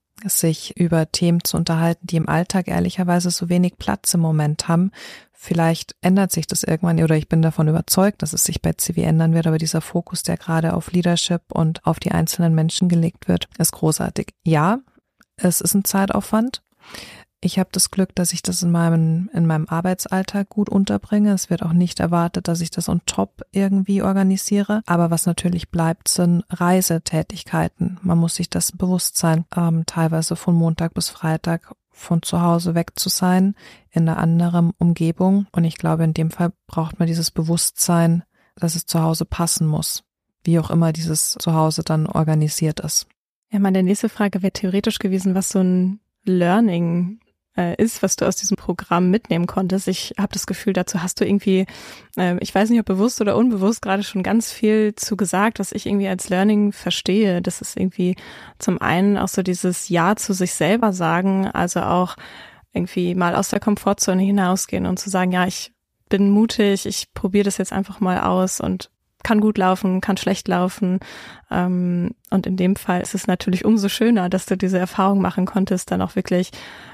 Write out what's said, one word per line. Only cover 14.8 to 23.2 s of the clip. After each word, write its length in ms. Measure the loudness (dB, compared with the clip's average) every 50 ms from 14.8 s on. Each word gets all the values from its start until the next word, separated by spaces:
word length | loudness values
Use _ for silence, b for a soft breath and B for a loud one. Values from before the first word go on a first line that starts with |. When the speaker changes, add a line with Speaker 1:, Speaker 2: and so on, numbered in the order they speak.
| -4 _ _ _ _ _ _ _ _ _ _
Speaker 1:
es 240 | 0 0 0 0 0
ist 140 | -2 0 0
ein 100 | 0 0
Zeitaufwand. 800 | 0 0 0 0 0 0 -2 -2 0 0 0 0 -2 -4 -10 _ _ _ B B B B B B B B B B B _ -6
Ich 160 | -4 -2 0 0
habe 120 | -2 -2
das 180 | 0 -2 -2 -2
Glück, 240 | 0 -2 -2 0 0
dass 200 | -2 -2 -2 -4
ich 80 | -4
das 200 | -4 -4 -4 -2
in 80 | 0 0
meinem, 600 | 2 2 2 4 4 4 2 2 2 0 -2 -2
in 140 | 0 0 2
meinem 180 | 2 2 0 -2
Arbeitsalltag 840 | -2 -4 -2 0 -2 -2 -2 -4 -4 -2 -2 -2 -2 -4 -4 -4 -4
gut 180 | -2 -2 -2 2
unterbringe. 640 | 2 2 2 2 0 -2 -2 0 2 2 4 4
Es 160 | 2 0 0 -2
wird 140 | -4 -2
auch 100 | 0 2
nicht 260 | 2 2 2 2 0 -2
erwartet, 500 | -2 0 0 0 0 0 -2 -4 -2 -2
dass 120 | -2 -2
ich 100 | -4 -6
das 200 | -6 -6 -4 -2
on 100 | -2 -2 -2
top 340 | -2 -2 -2